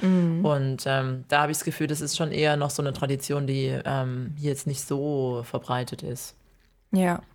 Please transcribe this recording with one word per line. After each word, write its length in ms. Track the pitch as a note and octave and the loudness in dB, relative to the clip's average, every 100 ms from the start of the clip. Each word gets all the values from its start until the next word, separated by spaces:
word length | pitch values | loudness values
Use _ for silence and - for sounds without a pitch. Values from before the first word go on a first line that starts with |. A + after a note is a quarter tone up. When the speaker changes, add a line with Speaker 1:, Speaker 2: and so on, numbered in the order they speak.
Speaker 1:
Mhm. 420 | F#3 F3+ E3+ E3 | 4 4 4 2
Speaker 2:
Und, 420 | D#3 C#3+ C3+ B2+ C3+ | 2 2 0 0 0
ähm, 360 | C3+ C3 C3 B2+ | 0 0 -4 2
da 140 | D3 | 2
habe 100 | D3 | 4
ich 80 | D#3 | 0
das 60 | - | -2
Gefühl, 200 | - D3+ | -2 -2
das 160 | D3+ | -2
ist 160 | D3 - | -2 -2
schon 140 | D#3 | 0
eher 260 | D3 D3+ D3 | 2 2 2
noch 140 | C#3+ | 0
so 100 | - | 0
eine 100 | C#3+ | -2
Tradition, 520 | C3+ C#3 C#3 - C#3+ C3+ | -2 -2 -2 0 -2 0
die, 220 | C3+ C3 C3 - | 0 0 -2 -2
ähm, 480 | C3+ B2+ B2+ B2+ D3 | -2 -2 -4 -6 -4
hier 100 | D3 | -2
jetzt 160 | C3+ D3 | -2 -2
nicht 160 | C3+ - | -4 -2
so 560 | C#3 D3 C#3+ B2+ B2 A#2 | -2 0 0 0 -2 -4
verbreitet 540 | B2+ - B2 B2 - | -6 -2 -2 -2 -6
ist. 340 | D3 B2 - - _ _ _ _ - | -8 -8 -10 -16 _ _ _ _ 0
Speaker 1:
Ja, 300 | F#3+ F3+ F3 - | 2 4 2 -4